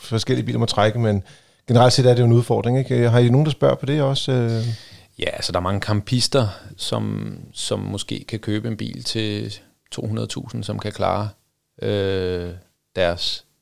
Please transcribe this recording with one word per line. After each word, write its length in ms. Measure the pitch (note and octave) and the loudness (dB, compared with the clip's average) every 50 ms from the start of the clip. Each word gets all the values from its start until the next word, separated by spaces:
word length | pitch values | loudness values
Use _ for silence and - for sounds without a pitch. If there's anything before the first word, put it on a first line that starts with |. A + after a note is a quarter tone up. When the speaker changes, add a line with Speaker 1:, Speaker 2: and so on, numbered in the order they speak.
| - | -10
Speaker 1:
forskellige 420 | - A#2 A2 G#2+ - C3 B2+ A#2 | -4 -4 -2 0 0 0 0 0
biler 140 | A2+ A#2+ A#2 | -2 -2 -2
må 60 | A#2 | 0
trække, 340 | G#2+ - - G#2 A2 A2 A#2 | 0 2 4 2 2 2 2
men 240 | A#2 A2 G#2 G2+ - - - - _ _ _ _ _ - | 0 2 2 0 -2 -6 -16 -20 _ _ _ _ _ 4
generelt 260 | A#2+ A#2 A#2+ B2+ A#2+ | 6 6 6 6 6
set 120 | - B2+ | 6 6
er 80 | B2+ B2 | 6 6
det 60 | A#2+ | 6
jo 60 | B2 | 6
en 60 | A#2 | 6
udfordring, 460 | A#2 A#2 A#2 - A#2+ G#2+ G#2 A2+ B2 C3+ | 6 6 4 4 0 0 0 0 0 0
ikke? 300 | C3+ - C3 A#2+ A#2+ A#2 | 0 0 2 2 4 4
Har 100 | A2+ B2 | 6 6
I 100 | A#2+ A#2+ | 6 6
nogen, 160 | A#2+ C3+ D#3 | 6 4 4
der 60 | D#3 | 2
spørger 240 | C#3 - - C#3 B2+ | 0 2 2 2 2
på 100 | - - | 2 0
det 160 | C3 C#3+ D#3 | -2 0 0
også? 300 | C#3+ C#3 C#3 C#3 - - C3 B2+ A#2+ A#2 A2+ A2+ A2+ A#2+ A2+ - - - - - - _ _ - | 0 0 0 -2 -2 0 0 0 0 0 0 -2 -2 -4 -6 -6 -10 -18 -20 -20 -20 _ _ -6
Speaker 2:
Ja, 100 | - - - | -6 -6 -4
altså, 180 | - - - | -4 -6 -4
der 60 | F2 F2+ | -2 -2
er 40 | F2+ | -2
mange 180 | F2+ G2 G2+ | 0 -2 -2
campister, 640 | - - G#2+ G#2 - - B2+ B2 A2+ - - C#3 A#2+ G#2 - - - - - - | -2 -2 -2 -2 -2 0 0 0 0 2 2 2 0 0 -2 -8 -16 -18 -14 -10
som, 580 | - - A#2+ A#2 G#2+ G#2 G#2 G#2 G#2 - - - - - - | -8 -4 -4 -4 -4 -4 -4 -6 -6 -8 -10 -12 -16 -16 -12
som 260 | - - - - G#2 | -8 -6 -4 -4 -4
måske 460 | G2 G2+ G2+ G2+ - - - - - - | -4 -6 -6 -8 -6 -8 -8 -10 -8 -8
kan 120 | - G#2+ | -10 -8
købe 280 | - - G#2 G#2+ G#2+ A#2 | -6 -4 -4 -4 -4 -6
en 100 | A2+ G#2 | -6 -6
bil 260 | A2 A#2 - - A#2+ | -8 -10 -10 -10 -8
til 500 | - - A2+ A2 G#2+ G#2 G#2 A2 A2 G#2 - _ _ _ _ _ - | -6 -4 -4 -2 -2 -4 -4 -6 -8 -10 -14 _ _ _ _ _ -14
to 160 | - - A#2 A2 | -12 -8 -6 -6
hundrede 200 | G#2+ A2 A2+ G#2+ | -4 -4 -4 -6
tusind, 360 | - - - - - A#2 G#2+ | -8 -10 -10 -8 -8 -8 -6
som 160 | - G#2 G#2+ | -6 -6 -6
kan 120 | - G#2+ | -6 -8
klare, 380 | - - F#2+ F#2 F#2 G2+ G#2 G#2 - _ _ _ _ _ _ _ _ - | -4 -2 0 0 0 0 -2 -4 -8 _ _ _ _ _ _ _ _ -8
øh, 720 | - G#2+ G#2 G2+ G2 G2 F#2+ F#2+ F#2 F2+ F2+ F2+ F2 F2 F2 F2+ - _ _ _ _ _ - | -4 -2 -2 0 0 0 -2 -2 -2 -2 -4 -4 -6 -8 -10 -12 -16 _ _ _ _ _ -2
deres, 500 | F#2 F#2 E2+ F2 E2+ - - - - - _ _ _ | 0 0 0 0 -2 -4 -4 -6 -6 -10 _ _ _